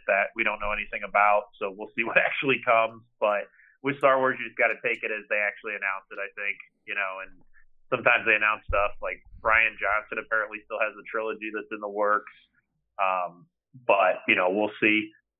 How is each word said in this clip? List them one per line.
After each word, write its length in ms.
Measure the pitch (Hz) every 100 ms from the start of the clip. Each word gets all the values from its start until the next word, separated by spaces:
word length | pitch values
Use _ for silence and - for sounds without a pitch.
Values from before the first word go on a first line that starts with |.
| -
that 240 | 98 104 113
we 60 |
don't 140 | 110 104
know 140 | 104
anything 320 | 104 104 113 101
about. 480 | 104 104 104 - -
So 80 | 101
we'll 160 | 95 107 -
see 60 |
<laughs> 40 | 113
what 100 | -
actually 400 | - - 147 123 123
comes. 400 | 113 113 113 - -
But 240 | 107 104 - _ _ _ 135
with 100 | 143
Star 160 | 139 135
Wars, 180 | 131 123
you 20 | 117
just 80 | -
gotta 180 | 117 107
take 240 | 123 113 110
it 80 |
as 80 | 107 101
they 80 | 107
actually 400 | 104 - 110 101
announce 320 | 98 98 -
it, 80 | 98
I 100 | 98
think, 240 | - 101 98 - _
you 80 | - 101
know, 240 | 95 95
and 80 | 95 - - - - _ _
sometimes 360 | 127 123 120 104
they 80 | 107
announce 280 | 107 107 -
stuff 240 | 101 101 -
like 200 | 98 92 _ -
Rian 360 | 113 110 113 107
Johnson 400 | 101 107 - 110
apparently 400 | 107 110 107 107 -
still 100 | 110
has 120 | 110
a 120 | 101 101
trilogy 400 | 117 110 107 107
that's 180 | 107 104
in 80 | 110
the 80 | 104
works. 440 | 101 104 104 - - _ _ _ _ _ -
Um, 480 | 95 92 87 87 82 _ _ 131 -
but, 320 | 101 92 90 -
you 60 | 98
know, 140 | 92
we'll 200 | 98 104 -
see. 280 | 110 107 107 - _